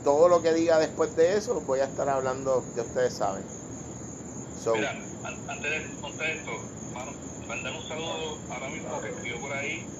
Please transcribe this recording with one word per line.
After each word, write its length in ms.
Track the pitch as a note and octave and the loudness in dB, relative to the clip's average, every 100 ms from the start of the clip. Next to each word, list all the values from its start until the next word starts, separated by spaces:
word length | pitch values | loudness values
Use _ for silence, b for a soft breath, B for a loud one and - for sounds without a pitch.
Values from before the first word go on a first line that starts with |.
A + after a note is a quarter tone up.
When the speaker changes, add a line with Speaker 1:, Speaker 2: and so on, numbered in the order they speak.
Speaker 1:
todo 240 | C#3+ D3 F3 | 6 8 8
lo 140 | F3 | 8
que 100 | E3 | 6
diga 260 | E3 E3 D#3+ | 4 6 6
después 360 | D#3 - D#3 D3+ | 6 2 2 6
de 200 | E3 G#3 | 6 6
eso, 240 | G#3+ F#3+ - | 0 -2 2
voy 140 | C3 | 2
a 40 | |
estar 240 | C3+ - C#3 | 2 0 2
hablando, 560 | C3+ C3 C3 C3+ B2+ A#2+ A#2 | 2 0 0 2 2 2 -4
ya 60 | |
ustedes 320 | A2+ B2+ B2 | -2 2 0
saben. 300 | - G2+ G2 G2 - - - - - - - - - - - | 2 -2 -2 -8 -12 -10 -10 -10 -10 -12 -12 -10 -10 -10 -4
So, 120 | A2+ | 0
Speaker 2:
Mira, 160 | A2 G#2+ - - - | 2 0 -4 -10 -10
an-, 260 | - - - | -10 -8 -8
antes 200 | - - | -6 -4
de 300 | - - - | -4 -6 -10
contar 300 | - - D#3 | -10 -6 -4
esto, 200 | - - - - - - | -4 -8 -10 -10 -12 -10
mano, 200 | - - - - - - | -10 -10 -10 -12 -10 -8
mandar 260 | - - | -6 -6
un 100 | - - | -8 -8
saludo 500 | D#3 D#3+ - D#3 - - | -6 -4 -4 -6 -8 -8
ahora 180 | - - | -8 -6
mismo 320 | - - - | -8 -6 -6
que 80 | C3 | -6
escribió 300 | B2+ B2 A#2+ | -6 -6 -6
por 120 | C#3+ | -6
ahí 340 | C#3 C#3+ A2+ - | -4 -4 -6 -8